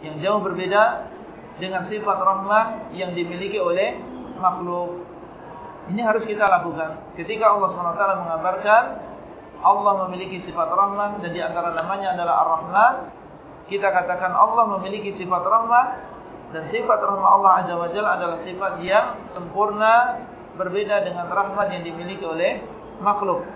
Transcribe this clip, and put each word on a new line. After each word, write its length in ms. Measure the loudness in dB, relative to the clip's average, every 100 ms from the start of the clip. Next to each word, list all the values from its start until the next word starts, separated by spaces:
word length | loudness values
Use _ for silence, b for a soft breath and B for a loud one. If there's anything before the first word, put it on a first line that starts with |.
Yang 120 | -10 -4 0
jauh 160 | 0
berbeda 640 | 0 -4 2 4 4 2 -8 -14 -16 -18 -18 -10
dengan 300 | -6 -4 -4
sifat 320 | -4 -2 0
rahmah 720 | 2 0 2 2 2 -4 -10
yang 240 | -8 -6 -4
dimiliki 480 | -4 -6 -4 -2
oleh 320 | 0 2 0 -2 -12 -12 -12 0
makhluk. 680 | 0 0 -4 -4 -4 -8 -12 -16 -18 -18 -16 -16 -16 -16 -6
Ini 160 | -2
harus 240 | 2 0 0
kita 240 | 2 4
lakukan. 640 | 4 2 -6 -6 -8 -14 -12
Ketika 400 | -8 2 4 6
Allah 120 | 2
Subhanahu 240 | 0 -4 0
wa 40 |
taala 160 | 0 0 -2
mengabarkan 560 | -2 -2 -2 6 6 6 -6 -12 -16 -16 -18 -18 0
Allah 300 | 4 4 4 0 -2
memiliki 360 | -6 -8 -8
sifat 240 | -8 -2 0
rahmah 560 | 2 2 2 -4 -4
dan 80 | -6
di 80 | -4
antara 320 | -4 -2 -2 -2
namanya 400 | -4 -4 -2 -2
adalah 280 | 2 2
Ar-Rahman, 500 | 2 0 0 4 6 4 -8 -16 -20 -20 -20 -20 -8
kita 160 | 0 2
katakan 440 | 2 0 -2 0 4
Allah 320 | 4 6 2 2
memiliki 320 | -4 -6 -6
sifat 320 | -8 -2 -2
rahmah, 420 | 2 2 6 4 4 -2 -12 -16 -16 -18 -12
dan 160 | -10 -4
sifat 320 | -4 2 2
rahmah 320 | 2 2 6 8
Allah 160 | 8 6
Azza 140 | 4 -2
wa 140 | -2
Jalla 240 | -2 0 0
adalah 220 | -2 -4
sifat 400 | -8 -4 -4 -4
yang 460 | 2 4 4 -4 -10
sempurna, 960 | -12 -8 0 0 2 6 6 4 -2 -10 -16 -18 -6
berbeda 460 | -4 -2 0 0 0
dengan 240 | -4 -4
rahmat 400 | -2 -2 0 -2
yang 140 | -2 -8
dimiliki 380 | -8 -8 -6 -6
oleh 380 | 0 0 0 -8 -14 -16 -4
makhluk. 400 | -2 0 0 -2 -4